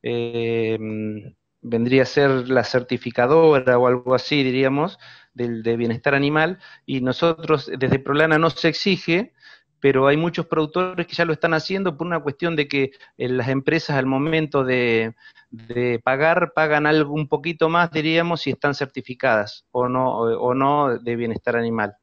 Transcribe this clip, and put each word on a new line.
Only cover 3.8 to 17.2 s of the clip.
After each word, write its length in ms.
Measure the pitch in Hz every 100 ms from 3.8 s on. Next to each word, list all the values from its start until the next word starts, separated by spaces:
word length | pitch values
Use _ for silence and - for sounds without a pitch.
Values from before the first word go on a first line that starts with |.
| 123
algo 280 | 123 123 127
así, 280 | - 147
diríamos, 560 | 131 127 135 139 170 - - - _
del, 300 | - 120 117
de 140 | 113 117
bienestar 360 | 117 113 -
animal, 460 | 139 143 151 160 190 - - -
y 140 | 135
nosotros 720 | 127 127 170 160 160 156 - 131
desde 200 | 135 135
Prolana 380 | 135 143 160 156
no 120 | 165
se 180 | - 165
exige, 680 | 151 208 180 - 170 247 _ - - _ _
pero 280 | 139 131 135
hay 80 | 151
muchos 300 | 170 170 160
productores 640 | 160 151 175 185 180 170
que 80 | -
ya 100 | 170
lo 80 |
están 200 | 151 170
haciendo 440 | 160 - 190 190 143
por 100 | 170
una 120 | 170
cuestión 360 | 143 135 170 160
de 120 | 143
que, 240 | 139 135 - - -
eh, 120 | 123
las 200 | 127 123
empresas 480 | 135 131 160 - 143
al 80 | 131
momento 580 | 135 147 160 151 143
de, 520 | 127 127 120 113 113 - - _ _
de 500 | 113 110 120 123 117
pagar, 540 | 127 135 156 175 170
pagan 320 | 160 156 151 151
algo 280 | 156 143
un 140 | 156